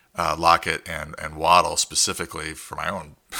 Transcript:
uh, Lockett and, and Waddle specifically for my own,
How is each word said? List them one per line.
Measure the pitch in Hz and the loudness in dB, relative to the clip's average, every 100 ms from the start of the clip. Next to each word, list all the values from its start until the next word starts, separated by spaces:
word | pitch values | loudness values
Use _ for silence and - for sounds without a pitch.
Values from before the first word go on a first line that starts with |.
| _ | _
uh, | - 82 78 | -4 -2 2
Lockett | 82 85 - 78 - | 4 4 2 -4 -6
and, | 80 76 82 | -10 -10 -10
and | 80 76 | -10 -2
Waddle | 82 87 78 78 | 6 6 6 0
specifically | - 80 - 90 85 80 78 | -2 0 -2 -2 -8 -8 -8
for | 80 - 76 | -10 -12 -8
my | 78 | -6
own, | 95 76 - _ | -6 -10 -20 _